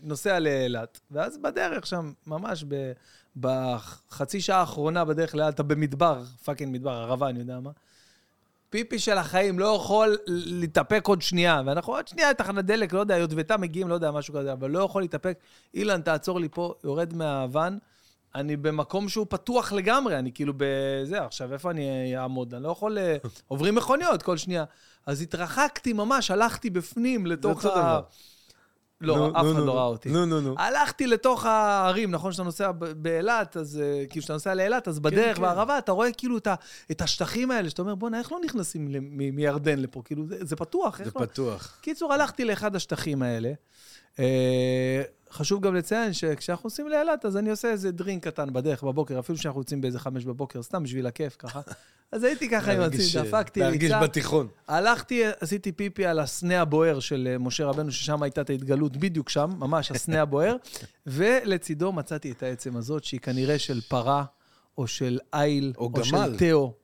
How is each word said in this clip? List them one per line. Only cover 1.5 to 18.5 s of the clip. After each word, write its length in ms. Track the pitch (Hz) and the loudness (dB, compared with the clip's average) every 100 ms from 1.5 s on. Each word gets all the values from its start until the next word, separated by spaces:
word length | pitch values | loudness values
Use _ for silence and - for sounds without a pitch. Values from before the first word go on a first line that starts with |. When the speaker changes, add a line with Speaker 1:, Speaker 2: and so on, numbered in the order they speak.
| - 359 302 - | -2 -2 -4 -6
Speaker 1:
שם, 240 | 180 156 139 - | -6 -6 -12 -10
ממש 380 | 156 208 175 151 | -8 -6 -8 -6
ב-, 240 | 139 135 123 _ _ _ - | -6 -6 -10 _ _ _ -6
בחצי 1040 | 127 131 127 120 - - _ - 143 202 | -2 0 -2 -4 -8 -20 _ -6 -4 -2
שעה 180 | 175 190 | 2 2
האחרונה 460 | 175 - 151 170 160 | 2 0 -2 0 0
בדרך 300 | 156 165 147 | 0 0 2
לאילת, 180 | 151 | 0
אתה 100 | 143 | 0
במדבר, 580 | 143 151 151 139 170 135 123 127 - | 0 2 0 4 2 2 -4 -12 -8
פאקינג 280 | 143 139 | -6 -4
מדבר, 180 | 127 135 | -4 -4
ערבה, 380 | 120 113 127 139 | -4 -2 0 0
אני 100 | 123 | -2
יודע 200 | 120 127 | -8 -10
מה. 100 | 131 147 _ _ _ _ _ _ _ _ _ | -12 -16 _ _ _ _ _ _ _ _ _
פיפי 300 | 208 233 233 | -6 -4 -2
של 180 | 214 202 | 2 2
החיים, 420 | 156 185 196 180 | 2 2 2 2
לא 60 | 202 214 | 2 2
יכול 420 | 190 208 220 208 208 | 2 4 6 4 0
להתאפק 800 | 175 170 175 170 160 160 214 190 | -4 -2 -4 2 2 4 2 4
עוד 140 | 196 | 2
שנייה, 400 | - 175 175 156 131 | 4 4 6 4 4
ואנחנו 280 | 147 - | -2 -2
עוד 140 | 262 302 | -4 -6
שנייה 260 | - 302 | 2 4
תחנת 320 | 269 196 202 190 | 4 0 -2 2
דלק, 280 | 220 202 | 2 2
לא 60 | 185 | 0
יודע, 180 | 208 185 | 2 2
יוטבתה 400 | 170 156 156 220 | 2 0 0 0
מגיעים, 300 | 180 160 185 | 0 -4 -2
לא 60 | |
יודע, 180 | 170 160 | 0 0
משהו 220 | 147 139 | -2 -4
כזה, 200 | 151 139 | -4 -4
אבל 160 | 135 135 | -4 -2
לא 80 | 160 | 0
יכול 220 | 190 196 | 0 0
להתאפק. 360 | 180 151 185 175 _ - _ | -2 -2 -4 -6 _ -20 _
"אילן, 280 | - 208 185 | -4 0 0
תעצור 380 | 160 156 - 180 | 2 0 0 -2
לי 80 | 165 | -2
פה", 220 | - 175 - | -4 -6 -6
יורד 300 | - 143 170 | -4 -2 -2
מהוואן, 640 | 165 156 139 131 139 165 202 _ _ _ _ _ 139 | -2 -2 -2 -2 0 0 -2 _ _ _ _ _ -8
אני 200 | 143 | -4